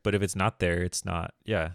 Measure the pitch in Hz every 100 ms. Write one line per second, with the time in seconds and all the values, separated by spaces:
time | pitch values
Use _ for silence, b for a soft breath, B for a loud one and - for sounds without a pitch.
0 | 104 98 98 95 104 - 87 87 90 -
1 | 92 85 85 _ - 98 82